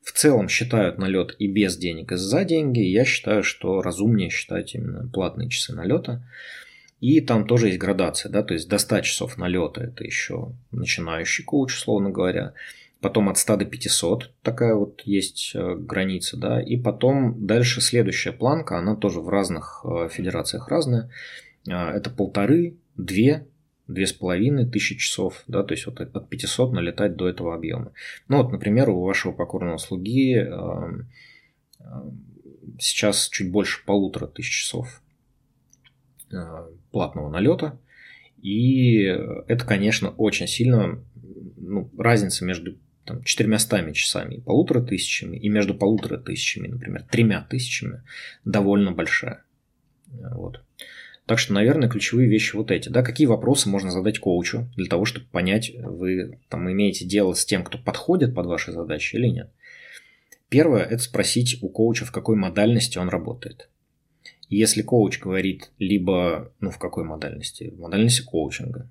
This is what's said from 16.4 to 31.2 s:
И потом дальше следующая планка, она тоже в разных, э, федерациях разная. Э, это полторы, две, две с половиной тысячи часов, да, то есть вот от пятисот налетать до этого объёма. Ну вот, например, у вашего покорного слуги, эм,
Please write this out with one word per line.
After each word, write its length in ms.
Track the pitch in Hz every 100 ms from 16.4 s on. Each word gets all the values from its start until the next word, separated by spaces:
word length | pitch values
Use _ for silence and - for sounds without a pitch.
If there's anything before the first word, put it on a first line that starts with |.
| 120 120
И 160 | - 123
потом 680 | 120 104 123 139 127 117 98
дальше 360 | 113 123 127
следующая 500 | - 120 104 90 -
планка, 480 | 90 117 156 156 87
она 160 | 87 107
тоже 240 | 104 85
в 80 | 82
разных, 560 | 98 92 82 - -
э, 240 | 87 85 85
федерациях 600 | - 90 87 - - -
разная. 420 | 160 143 120 113 - - - - _ -
Э, 220 | 90 85
это 200 | 101 98
полторы, 680 | - 98 - 101 160 170 - _ -
две, 520 | 92 92 123 151 - _ _ _ -
две 180 | 87 95
с 60 |
половиной 520 | - 90 90 117 143 120
тысячи 300 | 104 - 98
часов, 480 | - - 95 - -
да, 140 | 90
то 120 | 101
есть 120 | 80 -
вот 140 | -
от 300 | 85 95 -
пятисот 420 | 123 127 - 127
налетать 460 | 107 85 - 101 87
до 100 | 90
этого 260 | 90 85
объёма. 380 | 82 82 85 - - - - _
Ну 80 | 143
вот, 160 | 123
например, 360 | 98 104 110 127
у 120 | 90
вашего 320 | 90 98 92
покорного 440 | - 87 - 87 80
слуги, 580 | - 92 95 123 135 123
эм, 760 | - 87 87 87 85 90 - -